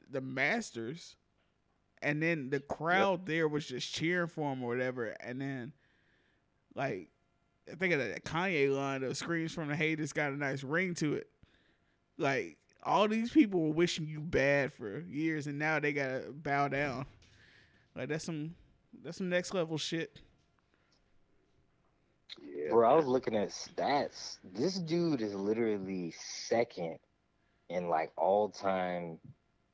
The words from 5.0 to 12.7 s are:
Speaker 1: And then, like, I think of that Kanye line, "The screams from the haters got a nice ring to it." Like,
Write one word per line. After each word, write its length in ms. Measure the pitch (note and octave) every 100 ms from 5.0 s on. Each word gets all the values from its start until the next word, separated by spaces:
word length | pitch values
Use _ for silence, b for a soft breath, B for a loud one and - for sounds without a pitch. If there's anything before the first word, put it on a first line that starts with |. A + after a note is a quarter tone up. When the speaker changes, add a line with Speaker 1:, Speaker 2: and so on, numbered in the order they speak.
| A#2 -
Speaker 1:
And 200 | A2+ B2+
then, 320 | C#3 C3+ A#2+ - _ _ _ _ _ _ _ _ _ -
like, 320 | C#3 G2 E2 _ _ _ _ _ -
I 40 |
think 180 | C#3+ F3+
of 40 | D#3
that 240 | A#2 D#2+
Kanye 480 | - D#3+ F#3+ D#3+ C#3
line, 260 | C3+ C#3 C3+
"The 140 | B2+
screams 380 | B2 E3 E3 D#3+
from 160 | - D3
the 80 | D3
haters 360 | D#3 D#3 D3+
got 200 | - D3
a 40 | C#3
nice 260 | C#3 C#3
ring 320 | C3+ D#3+ F#3
to 200 | E3+ D3+
it." 140 | - - _ _ _ _ _ _ _ _ -
Like, 400 | C#3+ C3+ E2+ - _